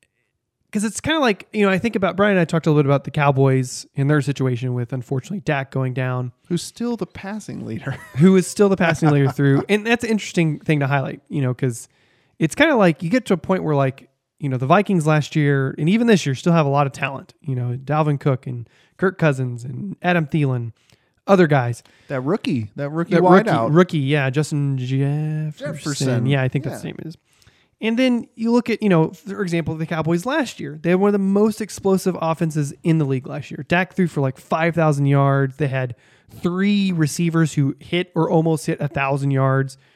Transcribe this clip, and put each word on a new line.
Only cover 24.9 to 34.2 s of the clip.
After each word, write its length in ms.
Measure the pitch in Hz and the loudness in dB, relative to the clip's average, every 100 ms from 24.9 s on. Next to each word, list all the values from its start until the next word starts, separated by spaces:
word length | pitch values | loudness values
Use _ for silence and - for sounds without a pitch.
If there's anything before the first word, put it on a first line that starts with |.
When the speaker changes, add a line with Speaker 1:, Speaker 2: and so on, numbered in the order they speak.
| 135 139 147 156 156 156 151 285 151 | -2 -2 -2 -4 -4 -6 -8 -10 -8
Speaker 2:
Jefferson. 500 | 151 139 135 127 127 | -8 -4 -2 0 0
Speaker 1:
Yeah, 160 | 139 | 0
I 60 | 131 | 0
think 160 | 131 - | -2 -6
that's 120 | 110 | -10
Speaker 2:
Yeah. 20 | |
Speaker 1:
the 80 | 160 | -12
name 80 | - | -12
it 80 | 160 | -14
is. 100 | 160 _ _ _ _ _ _ | -16 _ _ _ _ _ _
And 180 | 214 233 | -4 2
then 280 | 262 240 - - | 2 0 -4 -6
you 160 | 226 | 0
look 180 | 240 233 | 0 0
at, 120 | 214 | -2
you 80 | 214 | 2
know, 220 | 170 160 | 4 2
for 300 | - - 196 | -2 -14 -8
example, 340 | 185 170 160 160 | -4 -2 -4 -6
the 100 | 160 | -6
Cowboys 400 | 165 160 170 226 | -4 -2 -2 -2
last 340 | 311 240 - | -2 -4 -6
year. 200 | 143 156 | -12 -6
They 80 | 170 | 0
had 80 | 185 | 2
one 100 | 202 | 2
of 40 | |
the 60 | 202 | 2
most 400 | 196 196 220 208 | 2 2 2 0
explosive 560 | 214 - 196 190 190 175 | -8 -4 0 0 0 -2
offenses 520 | 165 160 165 151 143 - | -4 -2 -2 -2 -4 -4
in 140 | 170 160 | 0 0
the 80 | 139 | 2
league 220 | 135 127 | -2 -4
last 240 | 143 - | -12 -10
year. 140 | 165 139 | -12 -2
Dak 260 | 175 185 | 0 0
threw 140 | - 175 | -2 -2
for, 140 | - | 0